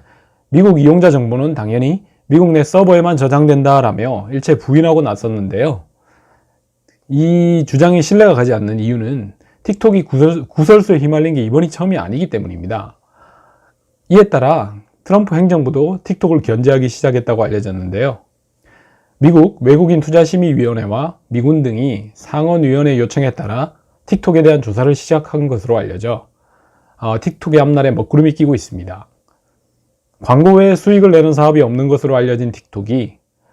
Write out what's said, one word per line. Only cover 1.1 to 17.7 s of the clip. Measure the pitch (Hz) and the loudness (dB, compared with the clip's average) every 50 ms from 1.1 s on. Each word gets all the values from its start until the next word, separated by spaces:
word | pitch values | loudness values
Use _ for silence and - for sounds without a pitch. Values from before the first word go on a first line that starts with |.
정보는 | 143 135 123 113 120 127 139 156 160 | 2 2 0 -2 -4 -4 -4 -4 -6
당연히 | 120 107 107 113 120 127 135 165 196 - _ _ _ _ | -6 -6 -6 -4 -2 -2 -2 -4 -4 -8 _ _ _ _
미국 | - 143 165 180 170 | 0 2 2 4 4
내 | 160 156 147 | 2 2 0
서버에만 | - - 185 196 180 180 175 170 175 170 147 | 0 2 2 4 4 4 4 2 0 0 -2
저장된다라며 | 135 131 139 143 151 151 147 139 135 139 139 139 131 113 101 95 110 127 127 101 101 104 | 0 0 2 2 2 2 2 2 2 2 2 2 2 0 -2 -4 -6 -6 -6 -8 -10 -10
일체 | 131 139 131 - 156 - | -10 -6 -2 -2 -2 -2
부인하고 | - - 135 151 160 165 160 160 151 | 0 0 0 2 2 2 2 0 0
나섰는데요. | 120 104 - - 113 110 107 101 95 - 98 127 160 135 95 - _ _ _ _ _ _ _ _ _ _ _ _ _ _ _ _ _ _ _ _ _ _ _ _ - | -2 -4 -6 -6 -8 -8 -6 -8 -6 -4 -4 -2 -4 -4 -6 -10 _ _ _ _ _ _ _ _ _ _ _ _ _ _ _ _ _ _ _ _ _ _ _ _ -6
이 | 139 143 156 165 175 175 170 170 170 165 156 - | -2 -2 0 2 2 2 2 2 0 0 -2 -2
주장이 | - 135 156 175 180 175 | 0 0 2 2 2 2
신뢰가 | 151 - 196 202 214 208 160 | 0 2 2 4 4 4 4
가지 | 123 123 123 120 | 2 0 0 -2
않는 | 107 104 104 110 113 | -2 -4 -4 -6 -4
이유는 | 107 113 123 117 110 117 139 135 104 101 - _ _ _ _ _ | -4 -4 -4 -4 -6 -6 -8 -8 -10 -12 -16 _ _ _ _ _
틱톡이 | _ - 208 202 - 220 196 196 170 | _ -8 -6 -2 0 0 2 0 0
구설-, | - - 131 147 160 170 165 131 - | -2 0 2 2 2 2 -2 -6 -6
구설수에 | _ - 156 151 214 214 196 - 190 156 | _ -2 2 4 4 4 4 2 0 0
휘말린 | 143 147 156 151 156 160 160 | 0 0 0 0 0 -2 -2
게 | 143 113 | -2 -4
이번이 | 110 117 151 175 151 | -2 0 0 -2 -2
처음이 | 143 - 175 190 190 147 | -4 -6 -4 -4 -4 -4
아니기 | 87 87 107 139 185 - | -6 -6 -6 -6 -6 -6
때문입니다. | - 110 98 92 87 85 85 92 110 104 101 101 - _ _ _ _ _ _ _ _ _ _ _ _ _ _ _ _ _ _ _ _ _ _ - | -6 -8 -8 -10 -12 -12 -10 -8 -8 -10 -10 -12 -20 _ _ _ _ _ _ _ _ _ _ _ _ _ _ _ _ _ _ _ _ _ _ 2
이에 | 175 202 202 | 4 4 4
따라 | 208 - 139 123 135 165 156 107 101 104 104 - _ _ _ _ | 4 2 0 0 0 0 -2 -4 -6 -12 -18 -20 _ _ _ _
트럼프 | - 185 208 214 196 165 | -2 0 0 0 0 0
행정부도 | 165 185 180 175 165 139 127 120 135 147 160 185 185 - | 0 0 0 0 0 -2 -2 -2 -2 -2 -2 -4 -6 -8
틱톡을 | - 190 - - 170 165 151 | -8 -6 -4 -2 0 0 0
견제하기 | - - 113 113 123 131 135 135 127 123 | 0 -2 -4 0 0 0 2 2 0 -4
시작했다고 | - - - 139 127 123 120 - 117 107 110 | -4 -4 -4 -2 -2 -2 -2 -4 -4 -2 -2
알려졌는데요. | 98 104 104 101 101 | -4 -4 -6 -6 -8